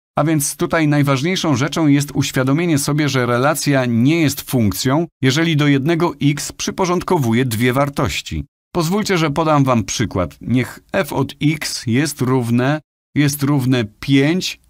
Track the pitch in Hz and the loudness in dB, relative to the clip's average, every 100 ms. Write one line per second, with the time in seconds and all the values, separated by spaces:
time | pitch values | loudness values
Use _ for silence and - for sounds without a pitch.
0 | _ - 156 156 147 - 170 170 151 147 | _ -2 0 0 -2 -4 -2 0 2 2
1 | 143 135 156 185 165 120 151 175 151 143 | 2 0 -2 -2 -2 0 -2 0 2 2
2 | 143 139 139 147 131 143 175 143 143 147 | 2 -4 -2 0 0 0 2 0 0 0
3 | 147 131 120 120 139 160 147 139 123 113 | 0 0 0 2 0 0 0 0 2 2
4 | 131 170 151 143 - 131 107 - 131 143 | 2 4 0 -2 -4 0 0 0 0 0
5 | 170 _ 131 143 165 147 147 139 151 170 | -2 _ 0 2 2 2 4 2 2 0
6 | - - 139 143 - - - - 180 180 | -2 0 0 0 -8 -6 -6 -2 -2 -2
7 | - 180 120 113 131 107 127 127 143 139 | 0 0 2 2 0 0 0 0 -2 -2
8 | 117 - - 78 - _ _ 180 160 202 | -2 -4 -6 -8 -8 _ _ -4 -2 -2
9 | 196 180 160 143 160 147 135 117 95 - | 0 0 0 0 2 2 4 2 0 -4
10 | 107 98 87 - - 123 117 - _ - | -2 -2 -4 -6 -2 -2 -2 -10 _ -4
11 | - 143 135 - 151 160 - - 117 117 | -2 -2 -4 -2 -2 -2 -6 -8 -2 0
12 | 156 - 127 131 117 120 131 151 _ _ | -2 -2 0 0 0 0 0 -2 _ _
13 | _ 143 147 143 139 147 127 127 104 _ | _ 0 0 0 0 0 2 0 -2 _
14 | - 139 143 180 - - | 0 2 4 0 -4 -10